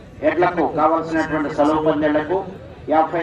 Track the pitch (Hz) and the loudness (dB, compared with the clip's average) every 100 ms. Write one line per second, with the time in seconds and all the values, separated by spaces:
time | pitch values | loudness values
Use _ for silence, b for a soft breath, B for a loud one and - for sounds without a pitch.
0 | - - 147 160 175 175 135 - 156 160 | -20 -4 -2 2 2 2 0 2 2 2
1 | 160 160 151 156 143 127 147 156 156 147 | 0 -2 0 -2 -2 0 2 2 2 2
2 | 151 151 147 185 185 - - - 131 151 | 2 0 0 -4 -4 -12 -16 -14 -2 2
3 | 160 170 | 2 0